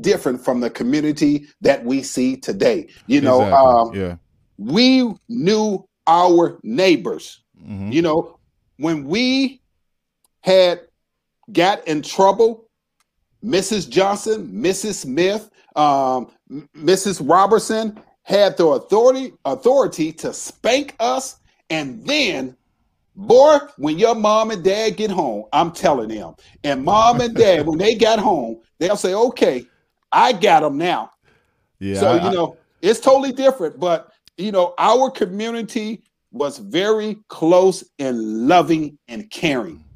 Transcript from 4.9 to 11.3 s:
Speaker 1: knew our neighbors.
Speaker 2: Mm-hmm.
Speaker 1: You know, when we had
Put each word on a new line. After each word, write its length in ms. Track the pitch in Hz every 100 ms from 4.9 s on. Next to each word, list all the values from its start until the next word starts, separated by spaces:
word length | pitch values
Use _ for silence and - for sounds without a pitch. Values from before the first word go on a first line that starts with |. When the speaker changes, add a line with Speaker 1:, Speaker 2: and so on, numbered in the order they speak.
| 262 240 - -
Speaker 1:
knew 600 | 233 170 214 214 190 - _ -
our 520 | 170 180 170 156 -
neighbors. 800 | 107 135 185 143 107 82 - - _ _
Speaker 2:
Mm-hmm. 340 | 85 98 98
Speaker 1:
You 100 | 151
know, 360 | 165 160 170 _ _ _ _ -
when 300 | 160 156 139
we 560 | 214 254 269 262 - _ _ _ _ _ _ _ _
had 400 | 185 185 180 170 - _ _ _ _